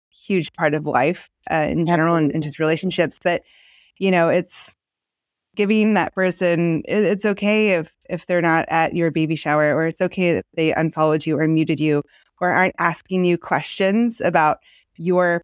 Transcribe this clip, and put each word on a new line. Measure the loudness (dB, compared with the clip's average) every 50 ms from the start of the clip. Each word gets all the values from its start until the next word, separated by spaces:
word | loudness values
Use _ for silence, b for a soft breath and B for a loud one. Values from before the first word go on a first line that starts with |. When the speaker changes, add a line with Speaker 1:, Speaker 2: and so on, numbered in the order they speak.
| _ _
Speaker 1:
huge | _ _ -6 -4 -2 -2 -2 -4 -4
part | -2 0 0 0
of | -2 0
life, | 0 2 2 2 2 0 -4 -8 -20 _ _ _ -4
uh, | -2 -2 0 0
in | 0 0 0
general | 2 2 2 2 2 2
and, | 2 2
and | 0 0 -2
Speaker 2:
Absolutely. | -4 -6
Speaker 1:
just | -4 -2
relationships. | 0 0 0 0 -2 -2 0 0 0 -2 -2 -4 -2
But, | -2 -2 -2 b b b b b b b b b b b -2
you | 0 2
know, | 2 4 2 2
it's | 2 0 -2 -4 -8 -14 -14 -16 -18 _ _ _ _ _ _ _ _ _ _ _ _ _ _ _ _
giving | -2 0 2 2 2 2 2 2
that | 0 0 -2 -2
person, | -2 -2 -2 0 0 0 0 2 2 2 0 0 -2 -2
it, | -2 -2 0 0
it's | 0 0 0 -2
okay | -2 -2 -2 0 0 0 2 2 2 0
if, | 0 -2 -6 _ _ _ -10
if | -10 -8 -4
they're | -2 -2 0
not | 2 2 2 0 0 0
at | 0 0 0 0 0
your | -2 -2 0
baby | 0 0 -2 -2 -2
shower, | -4 -2 0 0 2 2 2 2
or | 0 0 -2
it's | -2 -2
okay | -4 -4 -2 -2 0 0
if | 0 -2 -4 _ _
they | -2 -2 0 0
unfollowed | 0 -2 -2 0 0 0 2 0 0 -2
you | -2 -2 0
or | 0 2
muted | 2 2 0 0 0 0
you | 0 0 0 0 -2 b b b b b b -4
or | -2 0
aren't | 0 0 0 0 0 -2
asking | -2 -2 -2 -4 -6 -4 -2 0 2
you | 2 0 0
questions | -2 -2 -2 -2 -2 -4 -4 -2 0 0 2 0 0 -2 -2 -2
about | -2 0 2 2 2 2 0 -2 b b b b b b _ -6
your | -2 0 2 2 2 2 0 -2